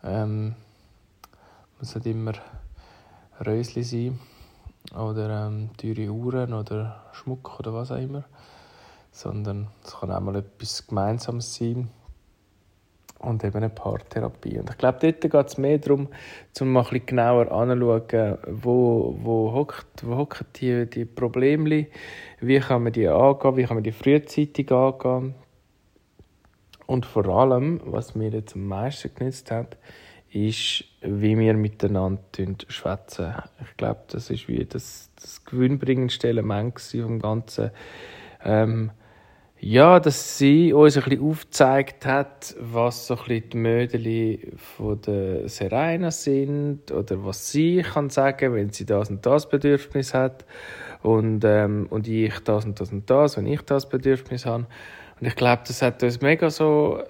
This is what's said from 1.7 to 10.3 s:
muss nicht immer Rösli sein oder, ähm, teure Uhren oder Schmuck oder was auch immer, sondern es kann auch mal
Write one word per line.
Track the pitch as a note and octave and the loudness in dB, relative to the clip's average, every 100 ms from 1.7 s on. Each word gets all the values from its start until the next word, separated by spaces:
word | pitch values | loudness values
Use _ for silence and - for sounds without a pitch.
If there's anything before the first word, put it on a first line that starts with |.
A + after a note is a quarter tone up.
| _ | _
muss | B2 | -12
nicht | A#2 A#2+ | -8 -6
immer | A2+ A2 A2 - - - - - - _ - _ - | -4 -6 -8 -14 -18 -18 -20 -20 -20 _ -20 _ -10
Rösli | A#2 A2 A#2+ A#2+ | -4 -4 -4 -6
sein | A#2+ A#2+ B2 B2+ - _ - _ - _ - | -6 -6 -6 -8 -14 _ -20 _ -20 _ -18
oder, | - A2 G#2+ G#2+ G#2+ G#2+ | -10 -6 -4 -4 -4 -6
ähm, | G#2+ A2 - | -6 -10 -8
teure | A2 A2+ G#2+ | -8 -6 -6
Uhren | G#2+ B2 B2+ B2 | -6 -4 -4 -4
oder | A2+ G#2 G#2+ A2 - - | -6 -6 -6 -8 -12 -20
Schmuck | - - C3 - - | -16 -12 -10 -12 -12
oder | A2 | -10
was | A2+ B2+ | -8 -8
auch | B2+ | -8
immer, | C3 C#3+ C#3 - - - - - - - _ | -8 -10 -14 -20 -20 -20 -20 -20 -20 -20 _
sondern | - F#2 G#2 G2+ G2+ G#2 _ | -14 -10 -8 -6 -8 -10 _
es | - - | -20 -12
kann | F#2 | -6
auch | F#2 | -4
mal | G2 | -4